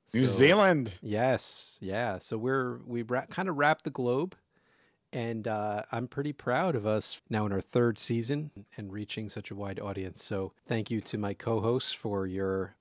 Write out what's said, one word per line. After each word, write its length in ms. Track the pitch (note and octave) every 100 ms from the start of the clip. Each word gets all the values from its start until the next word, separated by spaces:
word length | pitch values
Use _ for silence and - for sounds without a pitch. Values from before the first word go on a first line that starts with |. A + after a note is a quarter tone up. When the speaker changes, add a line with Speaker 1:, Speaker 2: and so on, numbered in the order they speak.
| -
Speaker 1:
New 120 | A#2 B2+
Speaker 2:
So, 120 | G2
Speaker 1:
Zealand. 580 | D3 G3+ F#3+ D#3+ A#2 F#2
Speaker 2:
yes, 760 | G#2+ G#2 B2+ A#2+ - - - -
yeah. 360 | F#2+ G2+ A#2+ F#2
So 180 | - A2+
we're, 400 | B2 C3+ B2 A#2+ A#2+
we 180 | A#2+
wra-, 260 | A2+ B2 -
kinda 220 | - F#3+
wrapped 320 | C#3+ D3 D#3
the 60 | D#3
globe, 460 | C3+ A#2+ B2+ F#3 - _ _ _ _ _ _ _
and, 340 | - A#2 A2+ A2
uh, 360 | G#2+ G#2 G#2 -
I'm 160 | A#2 B2
pretty 240 | - D3
proud 420 | C#3 - B2+ F3+ C3+
of 100 | G#2
us 360 | G#2+ - - -
now 160 | G#2+ G#2+
in 60 |
our 80 | G2
third 380 | - B2+ A#2+ A2
season 520 | - A#2 A2+ D3 D#3 - G2+ -
and 140 | G2+
reaching 380 | G2+ G#2 - G#2+
such 220 | G#2+ -
a 40 | G2+
wide 240 | G2+ F#2+
audience. 440 | G#2 F#2+ F#2+ -
So 300 | - G2+ F#2+ - -
thank 240 | A2+ G#2
you 100 | A2+
to 160 | - G#2+
my 160 | G2+
co-hosts 580 | G2 - A2+ A2 B2 -
for 320 | - A2 G2+ F#2+
your 500 | F#2+ G2 F#2+ F#2+ -